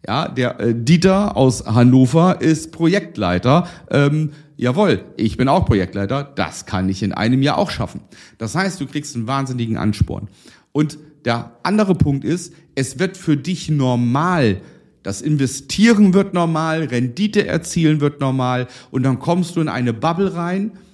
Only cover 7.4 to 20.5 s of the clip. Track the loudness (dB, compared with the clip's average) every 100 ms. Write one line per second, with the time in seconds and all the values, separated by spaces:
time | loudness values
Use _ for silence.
7.4 | 0 0 -2 -4 -8 -10 -18 -20 -20 _
8.4 | -8 -4 -4 -4 -8 -8 -8 -8 -4 -4
9.4 | -4 -6 -4 -2 -2 0 -2 -4 -12 _
10.4 | -20 -20 _ -2 -2 -4 -20 _ -4 -4
11.4 | -6 _ -2 0 2 2 2 0 -2 -4
12.4 | -6 -20 _ -6 -6 -4 -6 -4 -2 -2
13.4 | -2 -6 -2 0 2 2 0 0 0 2
14.4 | 2 0 -6 -20 _ _ -10 -6 -2 0
15.4 | 0 -4 -8 2 4 6 6 4 2 -2
16.4 | -2 -2 -2 -2 -2 -2 -4 -2 -2 0
17.4 | 0 -4 -2 0 2 2 0 -2 -4 0
18.4 | 0 -2 -4 -12 -8 -2 0 0 0 -2
19.4 | -2 -2 -4 -2 -2 -2 -2 0 -2 -2
20.4 | -4